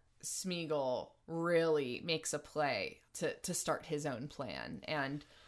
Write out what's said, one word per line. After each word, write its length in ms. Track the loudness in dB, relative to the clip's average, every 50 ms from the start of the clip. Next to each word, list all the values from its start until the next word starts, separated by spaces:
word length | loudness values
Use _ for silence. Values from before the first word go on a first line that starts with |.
| _ _ _ -10 -8
Smeagol 840 | -6 -4 -4 -2 -2 -2 -2 0 0 0 2 2 2 0 0 -2 -6 -10 _ _ -4
really 720 | -2 0 4 6 6 6 6 6 6 4 4 2 -2 -2 -2
makes 260 | 0 0 0 0 -2 -4
a 40 | -4
play 600 | -4 -4 0 2 2 2 2 2 0 -2 -4 -8 -16 _ -6
to, 180 | -2 -2 -2 0
to 200 | -2 -4 -4 -2
start 320 | 0 0 0 0 0 -2 -2
his 180 | -2 -2 0
own 220 | -2 -2 -4 -6 -8
plan. 540 | -8 -6 -6 -6 -6 -6 -6 -8 -8 -8 -6 -4
And, 380 | -2 -2 -2 -2 -2 -6 -8 -10 -18 -20 -20